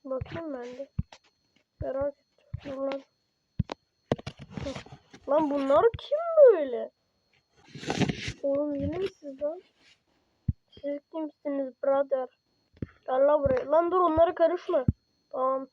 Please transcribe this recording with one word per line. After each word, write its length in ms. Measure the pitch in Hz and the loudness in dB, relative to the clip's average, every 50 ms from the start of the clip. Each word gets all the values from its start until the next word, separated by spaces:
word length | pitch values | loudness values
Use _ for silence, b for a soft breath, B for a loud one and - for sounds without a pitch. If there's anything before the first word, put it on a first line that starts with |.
| _ | _
Bakayım 500 | 269 262 254 240 - - 330 339 311 277 | -8 -8 -8 -8 -10 -10 -12 -10 -10 -10
ben 120 | 247 240 | -12 -12
de. 240 | 247 247 262 277 _ _ - - _ - _ _ _ _ _ _ _ _ _ _ _ _ _ | -14 -14 -14 -16 _ _ -10 -10 _ -18 _ _ _ _ _ _ _ _ _ _ _ _ _
Merak 320 | - - 262 269 277 285 277 _ _ _ _ _ _ _ - | -12 -10 -6 -6 -6 -8 -8 _ _ _ _ _ _ _ -16
ettim. 200 | - - 277 269 | -14 -12 -12 -8
Lan. 260 | 262 269 269 269 277 - _ _ _ _ _ _ _ _ _ _ - - - - _ _ _ _ _ _ _ - - - - - - - - - - - 277 254 - - - - - _ _ - - _ - | -6 -6 -6 -6 -8 -12 _ _ _ _ _ _ _ _ _ _ -8 -8 -8 -8 _ _ _ _ _ _ _ -6 -6 -6 -18 -18 -18 -20 -16 -14 -10 -10 -10 -10 -12 -16 -18 -20 -20 _ _ -20 -18 _ 0
Lan 200 | 277 311 320 277 | 0 2 2 0
bunlar 360 | 285 285 269 269 277 320 427 466 - | -2 -2 0 2 2 2 2 0 -4
kim 200 | - - - 554 622 679 679 659 640 571 494 403 | -12 -8 -6 -6 -4 -4 2 8 10 10 10 10
böyle? 380 | 330 285 262 240 220 220 - _ _ _ _ _ _ _ _ _ _ _ _ _ _ _ - - - - - - - - - - - - - - - - | 6 0 -4 -4 -8 -8 -10 _ _ _ _ _ _ _ _ _ _ _ _ _ _ _ -20 -20 -14 -8 -8 -2 -2 -2 -2 -4 -8 -10 -10 -10 -6 -4
Oğlum, 320 | 277 277 285 294 294 285 | -2 -2 0 -2 -2 -4
yine 220 | 277 277 285 311 | -4 -4 -6 -4
mi 100 | 359 392 392 | -4 -6 -6
siz 320 | _ _ 311 285 269 269 | _ _ -16 -16 -12 -8
lan? 200 | 294 294 330 370 _ _ _ _ _ _ _ _ _ _ _ _ _ _ _ _ _ - - _ _ _ | -8 -8 -8 -10 _ _ _ _ _ _ _ _ _ _ _ _ _ _ _ _ _ -6 -6 _ _ _
Siz 280 | _ - - 285 285 285 _ _ | _ -12 -10 -10 -10 -10 _ _
kimsiniz 640 | - 320 311 294 _ _ _ 294 277 277 269 262 240 _ - | -12 -10 -10 -10 _ _ _ -8 -6 -6 -8 -8 -10 _ -2
brother? 440 | 277 269 277 285 277 277 254 254 254 _ _ _ _ _ _ _ _ _ - - - _ _ _ | 0 0 0 0 -2 -4 -6 -6 -10 _ _ _ _ _ _ _ _ _ -12 -12 -12 _ _ _
Gel 200 | - 254 262 277 | -2 2 4 4
la 120 | 285 294 302 277 | 4 4 2 2
buraya. 280 | 269 254 247 254 262 | 0 0 0 0 4
Lan 200 | 294 320 349 349 | 4 4 4 4
dur, 80 | 349 370 | 4 4
onlara 360 | 359 330 311 320 339 349 349 | 4 4 6 4 4 4 4
karışma. 500 | - 339 330 349 339 - - 349 294 254 - - _ _ _ _ _ _ _ | 2 2 2 2 -2 -2 0 0 2 2 2 0 _ _ _ _ _ _ _
Tamam. 380 | - 254 262 262 269 269 269 - | -6 -4 -2 -2 -2 -4 -6 -12